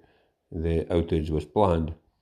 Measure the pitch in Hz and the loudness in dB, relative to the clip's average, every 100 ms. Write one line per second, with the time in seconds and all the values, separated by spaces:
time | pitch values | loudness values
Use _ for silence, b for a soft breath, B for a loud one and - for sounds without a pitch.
0 | b b b _ _ 82 82 82 - 87 | b b b _ _ -6 -2 0 0 0
1 | 82 82 76 78 - 104 98 82 80 - | 0 -2 0 -4 -2 2 2 2 -2 -8
2 | _ _ | _ _